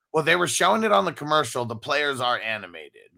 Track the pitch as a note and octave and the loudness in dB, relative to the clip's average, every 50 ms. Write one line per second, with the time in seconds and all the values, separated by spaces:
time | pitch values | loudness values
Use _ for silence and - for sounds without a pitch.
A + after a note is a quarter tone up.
0 | _ _ - D#3 D3+ D#3+ E3+ F3+ F3 D#3+ - - F3 F#3 G#3 A3 A3 G#3+ G3+ G3 | _ _ -2 0 2 4 4 4 2 0 2 2 2 2 2 2 2 2 4 2
1 | F#3+ E3+ C#3 - D3 D3+ D3+ D#3 C#3+ A#2 - C3 A#2+ A2 A#2 A2 - D3 C#3+ D3 | 2 0 -4 -6 -2 0 2 2 2 0 -2 -4 -4 -6 -8 -8 -4 -2 -2 0
2 | D3 C#3+ C3+ B2 B2+ B2 A#2+ G2+ G#2 A2+ A2 G#2 F#2+ F2 E2+ D#2+ D2+ C#2+ - G2 | 0 -2 -2 -2 -2 -2 -2 -2 -2 -4 -6 -6 -8 -12 -16 -16 -18 -18 -20 -20
3 | G2 _ _ | -20 _ _